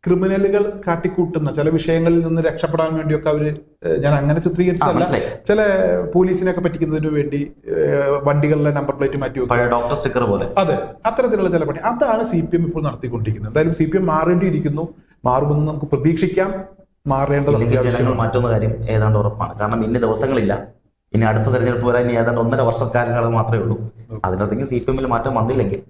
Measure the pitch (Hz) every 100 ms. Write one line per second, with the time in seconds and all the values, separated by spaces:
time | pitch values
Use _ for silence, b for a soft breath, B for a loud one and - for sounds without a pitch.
0 | - 180 190 190 196 202 202 - - 170
1 | 180 185 170 160 147 139 151 160 - 165
2 | 165 170 165 165 160 160 160 160 160 160
3 | 151 151 156 151 151 151 - _ 170 151
4 | 143 147 143 160 170 170 180 175 143 -
5 | 175 113 - - - 208 208 190 185 180
6 | 175 175 185 180 185 175 175 - 151 156
7 | 156 151 143 143 143 - - 165 147 143
8 | 143 143 143 143 147 151 147 143 139 135
9 | 139 139 135 131 123 123 120 120 120 120
10 | 131 123 117 98 - - 180 131 - -
11 | 220 226 254 208 190 170 147 143 190 240
12 | 277 226 226 175 160 170 165 160 147 120
13 | 127 117 110 104 104 131 165 165 160 180
14 | 185 156 160 180 190 151 147 143 165 -
15 | b b 123 127 147 147 151 151 147 135
16 | 147 165 185 180 190 196 - - _ _
17 | - 135 139 143 143 131 117 127 127 120
18 | 127 123 110 127 120 110 110 110 - 110
19 | 110 107 101 - 87 - 107 117 110 123
20 | 113 110 135 131 101 98 - - _ _
21 | _ 107 113 110 110 123 120 117 120 120
22 | 123 117 117 120 117 131 120 113 117 120
23 | 120 117 117 113 110 113 110 107 - -
24 | - 110 92 92 101 110 135 123 113 131
25 | 131 117 135 131 117 135 98 101 -